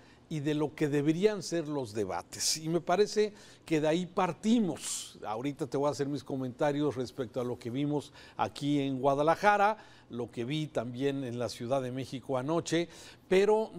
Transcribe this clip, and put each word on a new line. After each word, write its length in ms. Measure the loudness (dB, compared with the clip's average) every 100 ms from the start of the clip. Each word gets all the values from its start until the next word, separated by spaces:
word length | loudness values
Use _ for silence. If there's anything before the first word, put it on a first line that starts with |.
| -20 -20 -10
y 120 | -4
de 120 | -2
lo 220 | 0 -2
que 140 | 0 0
deberían 540 | 2 2 2 2 0
ser 240 | -4 -4 -2
los 280 | -4 -4
debates. 640 | -4 -2 -4 -6 -6 -4 -2
Y 100 | -2
me 140 | -2
parece 500 | 2 2 2 2 0 -2 -20 -18
que 160 | 0 2
de 80 | 4
ahí 160 | 2
partimos. 1120 | 0 0 0 0 2 4 4 -2 -6 -8 -8 -10 -6
Ahorita 400 | -4 -4 -4 -4
te 120 | 0
voy 100 | 0
a 40 |
hacer 160 | 0 -2
mis 140 | -4
comentarios 720 | -6 -6 -6 0 0 2 0
respecto 460 | 0 -6 -6 -6 -4
a 40 |
lo 140 | -4 -4
que 120 | -6
vimos 420 | -2 0 -2 -4 -16 -20 -4
aquí 440 | -4 -2 0 0
en 200 | 0 2
Guadalajara, 800 | 2 4 4 4 4 6 4 2 -8 -20 -12
lo 200 | -8 -8
que 140 | -6
vi 220 | -4 -4 -2
también 580 | -4 -4 -2 -2 -2
en 140 | -4 -4
la 100 | -6
Ciudad 320 | -6 -2 -2
de 100 | -2
México 460 | -6 -8 -10 -4 -4
anoche, 540 | 0 -2 0 -2 -2 -8 -20 -18 2
pero 420 | 4 6 4 2